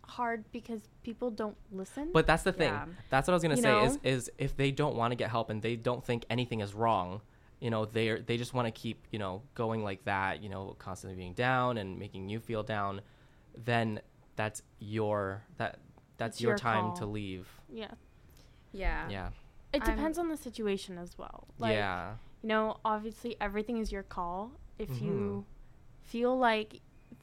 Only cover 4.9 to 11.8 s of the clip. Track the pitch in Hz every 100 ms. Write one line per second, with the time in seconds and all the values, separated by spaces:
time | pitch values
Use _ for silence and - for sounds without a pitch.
4.9 | 117 117 120 110 113 110 107 113 117 127
5.9 | 123 - 117 - 117 120 113 101 104 113
6.9 | 101 90 101 - - - - 120 113 107
7.9 | 113 113 107 117 120 120 127 113 - 117
8.9 | - - 107 98 95 - - 113 113 104
9.9 | 98 101 98 95 80 101 95 98 - 98
10.9 | 90 95 92 90 90 127 127 123 117